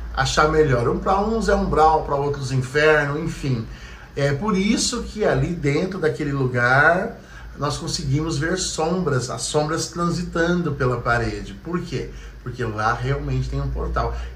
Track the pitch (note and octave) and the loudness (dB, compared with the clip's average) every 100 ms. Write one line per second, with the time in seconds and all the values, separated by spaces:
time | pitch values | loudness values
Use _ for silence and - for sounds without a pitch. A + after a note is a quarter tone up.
0 | - - C3+ - D3+ D#3 C#3+ A#2+ A#2+ - | -6 -2 2 4 4 6 4 4 2 0
1 | G3+ G3 A3 A3+ F#3+ G3 F3+ D#3 D#3 - | 2 2 2 0 2 2 4 6 6 6
2 | C#3+ C#3 C#3+ C#3 B2+ C3 - D3 D#3 D3+ | 2 0 0 -2 -2 -2 0 4 6 6
3 | C#3+ D3 E3+ E3 C#3+ A2+ G#2+ - - - | 4 -2 -4 -4 -2 -2 -4 -12 -16 -18
4 | - C#3+ C#3+ C#3 G#3 F#3+ G#3 D4 - A#3 | -10 -2 0 0 0 2 2 2 0 -4
5 | - G#3+ F#3 C3+ D#3+ E3+ C#3+ D3+ F#3+ F#3+ | -6 0 2 2 0 0 0 0 0 0
6 | D3+ - C#3+ C#3 B2+ B2 A#2+ C3+ D#3 F3+ | -2 0 -2 0 0 2 4 6 6 4
7 | A#3 - - - - - C#3+ - D#3+ - | 0 -8 -16 -18 -16 -6 -4 -4 -6 -4
8 | C#3+ D3 E3 C#3 E3 F#3 - - D#3+ F#3 | 0 0 0 -2 -2 -2 -4 -2 0 0
9 | D#3 C3 A#2 - - D3+ D3+ E3 - E3+ | 0 0 -2 -6 -2 0 0 -2 -4 -2
10 | F3 D#3 F3 E3+ E3+ F3 D3 C3 B2+ A#2+ | 0 0 -2 0 2 2 0 0 0 0
11 | A#2+ A#2 A2 G2+ G2 - E3 F3 - B2+ | 0 0 0 -4 -8 -12 -6 -6 -4 -6
12 | A#2 - - - B2 A#2 A2+ G#2+ A2 A#2+ | -8 -12 -16 -14 -10 -6 -4 -2 0 0
13 | B2+ C#3+ D3 C3 C3 C#3 C#3 - - - | -2 -2 -2 -2 -2 -4 -4 -4 -4 -2
14 | F#2 - - | -2 -4 -8